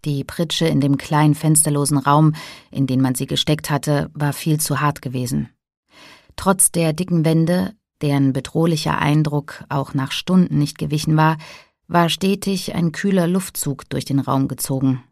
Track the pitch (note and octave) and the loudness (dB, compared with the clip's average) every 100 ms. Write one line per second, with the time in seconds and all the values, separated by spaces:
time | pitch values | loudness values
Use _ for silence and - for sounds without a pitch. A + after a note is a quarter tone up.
0 | D#3 C#3+ C3+ - E3 - E3 D3 C#3 C#3 | -2 -4 -6 -6 -4 0 0 2 2 0
1 | - D3+ D3+ D3 D#3 D3+ D3+ C#3+ C#3+ C#3+ | 0 2 4 4 2 2 2 0 0 0
2 | C#3+ D3 D#3 D#3 - - _ - C3+ C3 | 4 6 4 2 -12 -20 _ -4 0 2
3 | C3 B2 C3+ C#3+ - D3+ - C#3+ D3+ C#3+ | 0 -2 -4 -2 0 -2 0 -2 0 -2
4 | D#3 D3+ D3 - E3 D3+ - C#3 D3 D3 | -2 -4 -4 -2 -2 0 0 0 0 -2
5 | B2+ B2+ B2 C#3+ C#3 _ _ _ _ - | -6 -6 -4 -4 -6 _ _ _ _ -20
6 | - - _ - F#3+ F#3+ - E3+ E3 D#3 | -20 -20 _ -4 0 2 2 2 0 0
7 | F#3 E3+ D#3+ D#3+ E3 F3+ F#3+ - _ _ | 0 2 4 4 2 0 -2 -8 _ _
8 | D3 C#3 C#3 C3 - D#3 E3 D#3 D#3 - | 0 2 2 0 -4 0 0 0 -2 0
9 | D3 D3+ D3+ D3 - - - C#3+ C#3 C#3+ | 2 2 0 -2 -6 -18 -6 -6 -4 -4
10 | C3+ - - F#3 F3 D3 D3 - D3+ D3+ | -4 -6 2 2 4 2 -2 -4 -4 -2
11 | D#3 D#3 D#3 D#3 - - _ _ - E3+ | 0 4 2 0 -8 -20 _ _ -2 0
12 | E3+ - F#3+ G3+ G3+ F#3+ - - E3+ D#3 | 0 0 -2 0 -2 -4 -4 -2 -2 0
13 | G3+ F#3+ E3+ F#3 F#3 - D3 C3+ - - | 0 2 2 0 -2 -6 -6 -6 -6 -8
14 | - C3+ C3 C3+ C3+ C3+ - C3+ C3+ B2+ | -2 -2 0 0 -2 -4 -4 0 0 -2
15 | _ | _